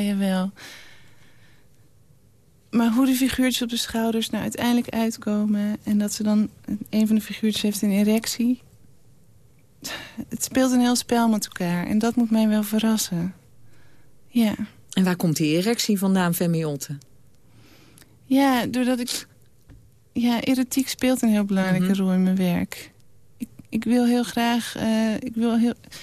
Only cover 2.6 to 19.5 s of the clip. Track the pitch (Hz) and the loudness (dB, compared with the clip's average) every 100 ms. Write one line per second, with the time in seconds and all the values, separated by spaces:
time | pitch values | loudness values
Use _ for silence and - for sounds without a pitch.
2.6 | _ 233 233 226 262 254 262 - 254 240 | _ 0 2 2 2 2 0 2 0 0
3.6 | 233 233 - 226 226 226 220 214 214 - | -2 -4 -4 -2 0 -2 -2 -4 -6 -2
4.6 | 240 240 240 226 226 - - 208 214 208 | 0 0 0 -2 -2 -2 -2 0 0 0
5.6 | 208 214 - 208 208 - 214 214 208 - | -2 -4 0 0 0 -2 0 2 0 -4
6.6 | - 208 - 214 214 220 - 196 214 208 | -10 -8 -4 0 2 2 -2 -4 -2 0
7.6 | 208 208 214 196 208 220 - - 233 254 | -2 0 0 2 2 2 0 -2 -2 -2
8.6 | - - - - - - - - - - | -6 -20 -20 -20 -20 -20 -20 -20 -20 -20
9.6 | _ - - - - - - 233 - 262 | _ -16 -14 -12 -14 -14 -10 -8 -2 0
10.6 | 262 247 247 247 - 233 233 214 - - | 2 4 2 2 0 2 2 0 -4 -6
11.6 | 175 175 175 214 226 240 226 220 220 214 | -2 -2 0 0 0 0 2 2 2 2
12.6 | 208 214 220 214 - 175 180 - - - | 0 0 0 0 -2 -4 -6 -8 -20 -20
13.6 | - - - - - - - 240 220 - | -20 -20 -20 -20 -20 -20 -4 0 0 0
14.6 | 214 - - - 185 175 175 147 151 160 | -8 -12 -6 0 0 2 0 0 2 2
15.6 | 202 233 - 196 196 190 175 170 175 165 | 0 0 0 0 2 2 2 0 0 0
16.6 | 156 143 - 143 - - - - - - | -2 -6 -8 -12 -16 -20 -20 -20 -20 -20
17.6 | - - - - - - - 262 277 254 | -20 -20 -20 -20 -20 -12 0 2 4 2
18.6 | 208 247 247 247 240 - - - - | 0 -2 0 -2 -4 -8 -12 -20 -20